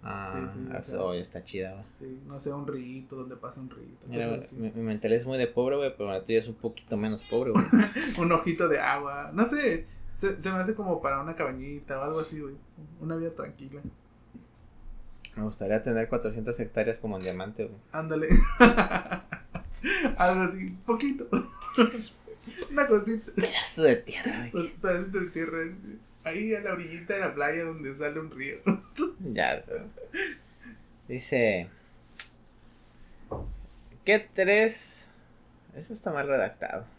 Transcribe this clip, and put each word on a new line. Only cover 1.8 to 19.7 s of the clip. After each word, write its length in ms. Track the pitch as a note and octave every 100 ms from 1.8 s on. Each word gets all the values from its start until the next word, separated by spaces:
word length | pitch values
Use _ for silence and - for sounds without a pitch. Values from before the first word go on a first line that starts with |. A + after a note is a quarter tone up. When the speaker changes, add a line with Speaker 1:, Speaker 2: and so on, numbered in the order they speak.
| G2 -
Speaker 2:
sí, 220 | C3+ C3 C#3
no 120 | C#3
sé, 140 | C#3+
un 140 | C#3 C#3+
rito, 480 | C3+ B2 C3 C3 C3+
donde 200 | B2+ -
pasa 240 | B2 B2+
un 100 | C3
rito, 360 | - A#2 - -
Speaker 1:
Mira, 200 | A#2+ A#2
Speaker 2:
cosas 160 | A2+ -
así. 100 | -
Speaker 1:
mi, 140 | A2
mi 100 | A2
mentalidad 360 | A2+ G#2+ G#2+ A2+
es 40 | B2
muy 100 | C3
de 80 | A#2+
pobre, 280 | - B2+ C#3
güey, 160 | C#3 C3
pero 140 | G#2
la 120 | F#2+
tuya 160 | F#2+ A2+
es 80 | A2
un 60 |
poquito 440 | A2+ A#2 A2 - G#2
menos 260 | G#2+ G#2+
pobre, 280 | - A#2 B2+
güey. 140 | G#2+ - - G3+
Speaker 2:
<laughs> 260 | B3 D#4+ F3
Un 120 | E3+
ojito 360 | E3 E3+ D#3+ F3
de 120 | D3
agua, 520 | - C#3+ C#3+ C#3+ D3
no 100 | D#3 A#3+
sé, 420 | D4 C4+ C#3 - - -
se, 260 | - G3 G3
se 120 | F#3+
me 60 | F#3
hace 180 | F#3 G#3+
como 260 | G3 E3
para 180 | C#3 C#3
una 140 | D3 D#3+
cabañita 640 | D3 C3 C3+ C#3+ - C3+
o 40 |
algo 160 | C#3+ D#3+
así, 200 | D#3 D#3
güey. 160 | C#3+ C#3 - - D3+ D#3+
Una 140 | D#3 E3
vida 160 | E3
tranquila. 500 | D#3+ D3+ - C3+ C#3+ - - - - - - - - - - - - - - - -
Speaker 1:
Me 80 |
gustaría 380 | G#2+ G#2 G2 G#2+
tener 260 | A#2 A2+ A2+
cuatrocientas 500 | B2 A2 A2 A2+ A#2+
hectáreas 400 | G#2+ - A2 A2+
como 180 | A2 G2
el 60 |
diamante, 420 | F#2 F2+ F#2+ A2 G#2+
güey. 120 | A2 -
Speaker 2:
Ándale. 360 | D#3 D#3+ D#3+ D#3 - - -
<laughs> 1600 | A#3+ A#3+ F3+ F3+ - F3+ - - - - -